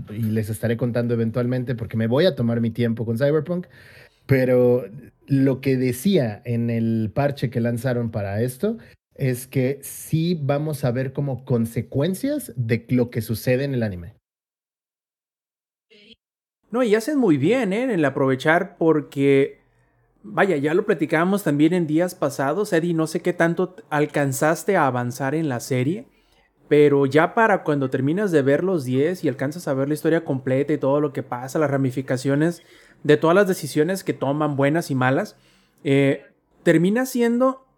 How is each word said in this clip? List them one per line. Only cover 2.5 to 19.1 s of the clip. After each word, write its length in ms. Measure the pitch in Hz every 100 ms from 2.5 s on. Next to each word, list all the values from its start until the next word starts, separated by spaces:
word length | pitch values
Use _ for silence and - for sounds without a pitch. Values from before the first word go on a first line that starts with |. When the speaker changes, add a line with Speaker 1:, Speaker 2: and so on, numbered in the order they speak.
| 117
Speaker 1:
mi 120 | 117
tiempo 340 | 113 120 113 113
con 120 | 113
Cyberpunk, 500 | 143 156 147 175 180 - - - - _ -
pero 580 | 135 127 123 123 123 98 113 - _ -
lo 340 | 139 135 131
que 160 | 135 131
decía 640 | 127 120 196 185 120 101
en 260 | - 117 117
el 400 | 117 113 113 110
parche 360 | 143 143 139 123
que 120 | 120
lanzaron 500 | 117 120 127 120 117
para 300 | 113 101 101
esto 360 | 127 131 208 226 - - _ -
es 320 | 135 123 -
que 320 | 143 127 143
sí 560 | - - - 160 165 175
vamos 400 | 139 143 156 147
a 80 | 127
ver 220 | 120 131
como 320 | - 143 127 -
consecuencias 1040 | 120 113 - - 135 156 190 269 294 - -
de 280 | 113 117 -
lo 200 | 123 123
que 120 | 127
sucede 420 | 107 107 - 127
en 100 | 143
el 100 | 131
anime. 320 | 110 87 85 - _ _ _ _ _ _ _ _ _ _ _ _ _ _ _ _ _ 427 - - _ _ _ _ _
Speaker 2:
No, 140 | 233
y 120 | 247 214
hacen 220 | 226 294
muy 200 | 233 147
bien, 340 | 147 254 208
¿eh? 120 | 202
En 80 | 262
el 120 | 196
aprovechar 720 | 143 139 135 131 156 170 185 -
porque, 840 | 165 156 -